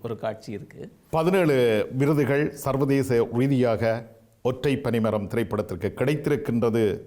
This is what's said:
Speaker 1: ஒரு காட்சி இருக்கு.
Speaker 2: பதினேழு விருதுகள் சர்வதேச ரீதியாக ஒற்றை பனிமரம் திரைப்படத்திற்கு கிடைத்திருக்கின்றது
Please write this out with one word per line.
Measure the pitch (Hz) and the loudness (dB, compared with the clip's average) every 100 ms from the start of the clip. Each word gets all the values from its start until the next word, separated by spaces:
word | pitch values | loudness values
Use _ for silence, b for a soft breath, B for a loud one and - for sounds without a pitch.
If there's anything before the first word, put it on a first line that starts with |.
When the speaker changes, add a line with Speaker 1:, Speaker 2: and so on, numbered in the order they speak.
Speaker 1:
ஒரு | 117 110 | -10 -8
காட்சி | 110 107 - | -8 -8 -10
இருக்கு. | 104 - - - - _ | -12 -14 -16 -18 -20 _
Speaker 2:
பதினேழு | 160 165 190 165 135 120 107 - | -2 2 2 4 4 4 2 0
விருதுகள் | 131 143 151 135 139 147 | 0 2 2 2 0 -2
சர்வதேச | - 139 135 139 139 131 117 107 | -4 -4 0 2 2 2 2 2
ரீதியாக | 117 135 131 123 107 113 113 - - _ _ | 0 2 2 2 2 0 0 -4 -18 _ _
ஒற்றை | 123 127 147 131 | -4 -2 -2 0
பனிமரம் | 123 113 110 104 101 | 0 0 0 0 -2
திரைப்படத்திற்கு | 117 110 107 - 90 101 - | -4 -2 -4 -4 -6 -6 -2
கிடைத்திருக்கின்றது | 131 151 147 143 - 117 120 113 107 - | -2 0 0 -2 0 0 0 2 2 0